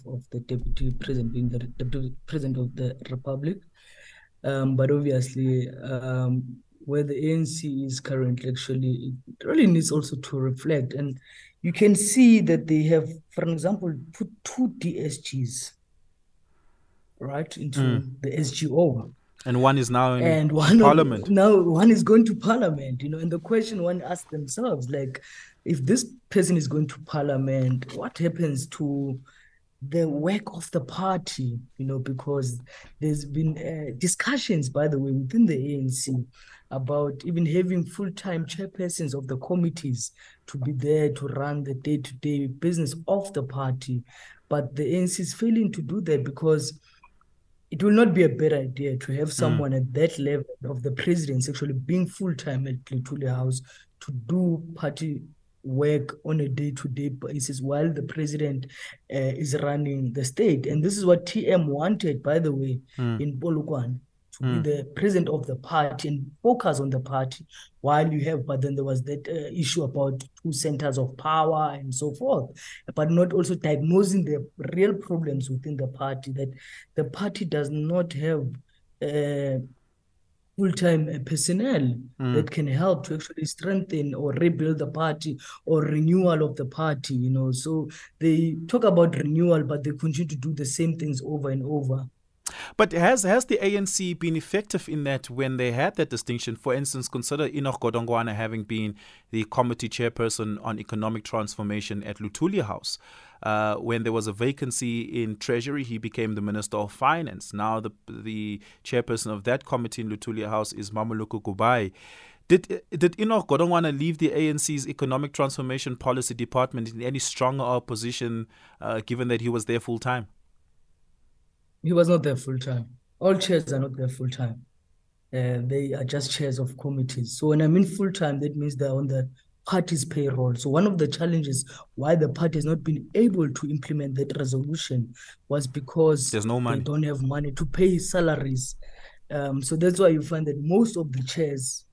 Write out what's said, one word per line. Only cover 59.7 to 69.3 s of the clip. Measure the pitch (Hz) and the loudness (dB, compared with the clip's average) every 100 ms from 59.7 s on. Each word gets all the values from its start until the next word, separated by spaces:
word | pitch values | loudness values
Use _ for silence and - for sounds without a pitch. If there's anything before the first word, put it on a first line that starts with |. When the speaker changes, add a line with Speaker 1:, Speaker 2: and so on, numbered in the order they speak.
| 143 143 139 131 | 0 -2 -2 -2
Speaker 1:
the | 127 | -2
state. | 127 - 220 139 135 | -4 2 4 4 2
And | 147 | 2
this | 170 202 | 2 2
is | 185 | 6
what | 175 | 6
T | 175 220 127 | 4 -2 2
M | 185 151 | 4 4
wanted, | 139 170 214 175 127 | 0 0 0 0 -2
by | 139 160 | 0 2
the | 160 | 2
way, | 135 135 127 - - | 0 -2 -4 -8 -4
Speaker 2:
Mm. | 120 113 | -2 0
Speaker 1:
in | 147 127 | -2 -4
Polokwane, | 170 156 156 143 120 127 _ _ _ | -2 -2 -2 -4 -4 -6 _ _ _
to | - | -6
Speaker 2:
Mm. | 127 160 | -2 0
Speaker 1:
be | 151 | 0
the | 143 139 - | -2 -4 0
president | 202 190 156 | 2 2 2
of | 151 - | -2 -4
the | 127 | -8
party | - 165 147 131 147 | -2 0 0 -2 -4
and | 143 135 - | -4 -6 -2
focus | 233 240 185 139 | 2 4 2 0
on | 135 | 0
the | 131 | -2
party | 127 135 131 - - - - _ | -2 -2 -2 -6 -18 -20 -20 _
while | 135 151 160 | 2 4 4
you | 151 | 2
have, | 139 156 127 | 0 -2 -2
but | 135 | -2
then | 139 139 | -2 -2
there | |
was | 135 127 | -2 -2
that, | 120 143 | -2 -6
uh, | 143 | -6